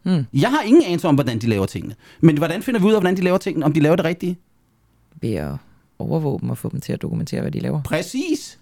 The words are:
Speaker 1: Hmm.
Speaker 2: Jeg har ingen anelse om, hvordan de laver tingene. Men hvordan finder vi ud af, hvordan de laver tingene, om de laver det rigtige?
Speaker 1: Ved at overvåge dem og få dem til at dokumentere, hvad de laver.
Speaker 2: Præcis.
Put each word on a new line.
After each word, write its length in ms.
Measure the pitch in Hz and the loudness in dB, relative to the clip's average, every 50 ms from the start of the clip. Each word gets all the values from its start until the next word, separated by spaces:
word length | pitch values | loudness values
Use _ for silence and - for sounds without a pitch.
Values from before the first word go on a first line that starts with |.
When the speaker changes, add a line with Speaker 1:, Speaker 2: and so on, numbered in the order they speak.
| _ | _
Speaker 1:
Hmm. 220 | 180 180 165 131 - - | -2 0 0 -2 -2 0
Speaker 2:
Jeg 160 | 139 151 233 | 0 2 2
har 100 | 262 302 | 2 0
ingen 220 | 247 208 240 349 302 | 4 6 6 6 6
anelse 240 | 185 175 170 - 175 | 4 0 0 2 2
om, 80 | 143 | 2
hvordan 240 | 135 143 120 117 110 | 2 2 0 -2 -2
de 80 | 110 117 | 0 0
laver 180 | 110 101 95 | 2 2 0
tingene. 300 | - - - - - 110 - _ - - - | -2 -4 -8 -10 -10 -14 -16 _ -20 -2 4
Men 160 | - 165 151 147 | 6 6 6 6
hvordan 260 | 160 160 170 196 202 | 2 -2 -4 -4 -4
finder 160 | - 240 226 | -2 0 2
vi 60 | 175 | 2
ud 60 | 208 220 | 4 4
af, 80 | 214 | 4
hvordan 160 | 180 185 185 185 | 2 0 0 0
de 40 | |
laver 160 | 180 180 180 196 | 2 0 0 0
tingene, 280 | - 202 160 160 - | 0 -2 -2 0 0
om 80 | 156 147 | 2 2
de 60 | 160 | 4
laver 160 | 143 151 165 | 4 4 4
det 100 | 185 156 | 2 0
rigtige? 320 | 165 175 - - 180 180 - _ _ _ _ _ _ _ _ _ _ _ _ _ _ _ - | -2 -4 -4 -4 -6 -6 -6 _ _ _ _ _ _ _ _ _ _ _ _ _ _ _ -8
Speaker 1:
Ved 120 | - 113 107 | -6 -4 -4
at 180 | 82 73 71 69 139 - - - _ _ _ _ - | -4 -4 -6 -8 -10 -12 -16 -20 _ _ _ _ -10
overvåge 400 | - - - 165 156 143 135 - | -6 -4 -2 -2 -2 -2 -4 -4
dem 100 | - 120 | -4 -6
og 80 | 120 - | -6 -6
få 120 | - - | -6 -8
dem 120 | - 139 | -8 -8
til 120 | - - - | -6 -6 -6
at 80 | - | -6
dokumentere, 400 | - - - - 160 - - - | -6 -6 -6 -6 -6 -4 -6 -6
hvad 100 | - - | -4 -4
de 80 | 147 - | -6 -4
laver. 220 | - 127 139 151 139 | -4 -4 -4 -4 -4
Speaker 2:
Præcis. 760 | - - 208 180 - - 262 330 359 311 - - - - - | -4 -4 -4 -4 -4 -6 -6 -4 -4 -4 -4 -6 -12 -18 -20